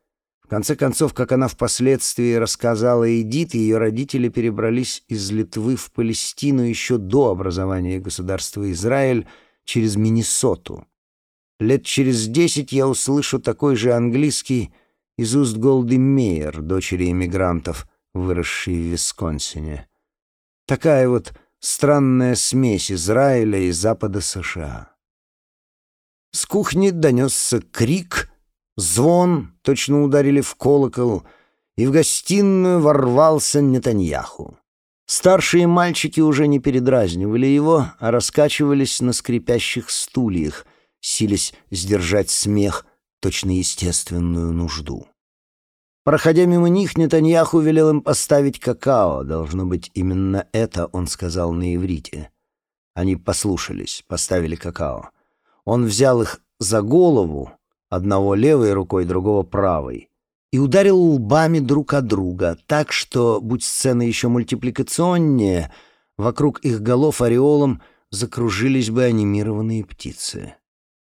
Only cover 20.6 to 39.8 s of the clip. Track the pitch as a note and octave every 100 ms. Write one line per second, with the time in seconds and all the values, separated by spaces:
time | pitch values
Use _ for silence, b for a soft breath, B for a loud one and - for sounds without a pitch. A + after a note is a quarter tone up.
20.6 | - C3 E3 C#3 B2+ B2 - b b b
21.6 | - - C#3+ D3 C3+ B2+ B2+ B2 - B2+
22.6 | B2+ F#2+ - F#2 F2 A#2 C#3 B2+ A2 G2
23.6 | F#2 E2 G#2+ A2 G#2 G2 - G2 - F2+
24.6 | D2 A1+ - _ _ _ _ _ _ _
25.6 | _ _ _ _ _ _ _ - - G3+
26.6 | - F3+ G3 E3+ D3+ B2 C3 - - A#2
27.6 | - - A2+ F#3 E3+ - - _ _ _
28.6 | _ - F2+ A#2 D3+ F3 F3+ D#3+ F#2 _
29.6 | - C3 - C#3+ C#3+ C#3+ C#3 C#3 B2+ -
30.6 | B2+ C#3+ C3 A#2+ B2 F#2+ b b b b
31.6 | _ - B2+ D3+ D3 - - G3 G3 F#3
32.6 | F3+ F3 D3+ C#3+ B2+ B2+ D#3+ D3+ - D3
33.6 | C#3+ B2+ B2 G#2+ E2+ C#2 - - - -
34.6 | _ _ _ _ - - F#3 F#3 - F3
35.6 | E3+ F3 F3 - D3+ D#3 D#3 C#3 D3 C#3+
36.6 | C#3+ B2+ B2 C3 F#2+ F2 G2+ A#2 C3+ C#3+
37.6 | D3+ D#3+ B2+ - A#2 A#2+ - - D3 -
38.6 | C#3+ C#3 C3 - B2 A#2 - A#2+ - A#2+
39.6 | - A#2+